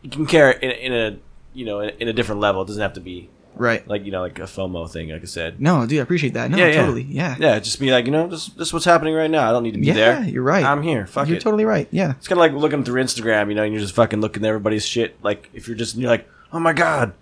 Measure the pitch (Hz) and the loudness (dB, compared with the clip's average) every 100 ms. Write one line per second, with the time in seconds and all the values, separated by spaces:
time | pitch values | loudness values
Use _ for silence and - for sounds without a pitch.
0 | - 143 151 160 139 127 131 117 127 120 | -12 -6 2 6 6 6 0 -4 -2 0
1 | 110 101 - - - 131 117 101 107 - | -2 -4 -18 -20 -20 -12 -8 -4 -6 -4
2 | 117 110 117 104 104 95 95 104 101 95 | -4 -2 -2 0 0 0 -2 -4 -6 -6
3 | 87 90 92 _ _ - 120 113 - 104 | -14 -16 -16 _ _ -4 -2 -2 -4 -8
4 | 98 95 90 - 85 - 95 90 82 82 | -6 -6 -6 -10 -14 -8 -6 -6 -10 -10
5 | 80 78 90 - 82 - 143 170 113 147 | -10 -12 -12 -8 -8 -2 2 2 2 -2
6 | 123 175 139 120 120 143 175 151 120 120 | 0 -2 -2 -4 -2 4 4 4 2 0
7 | 135 139 170 165 156 107 101 - 135 127 | -6 -4 -4 2 2 2 0 -4 2 2
8 | 120 151 175 160 - - 165 165 175 170 | 2 0 -2 -6 -12 -8 -6 -2 4 4
9 | 156 160 160 160 117 120 117 107 - 113 | 4 0 0 2 2 2 0 0 0 4
10 | 110 - 208 - 127 185 139 143 156 131 | 4 4 0 -2 0 2 2 0 0 -2
11 | 92 - 147 175 233 214 220 196 - 165 | -4 -4 -2 0 0 0 2 0 -2 -2
12 | 175 131 - 180 165 139 151 147 120 127 | -2 -4 -2 4 4 4 0 0 -2 -2
13 | 127 117 113 107 104 104 107 107 101 98 | -2 -2 0 2 2 0 -2 -2 -4 2
14 | 110 107 107 104 107 110 104 107 - 117 | 2 2 -2 -2 -2 0 0 -2 -2 -2
15 | 113 - 104 104 - 110 113 110 113 110 | -2 -2 -4 -4 -8 -18 -12 -8 -6 -4
16 | 123 113 - _ _ 165 165 165 165 151 | 0 0 0 _ _ -2 0 2 0 0
17 | 117 - | -2 -6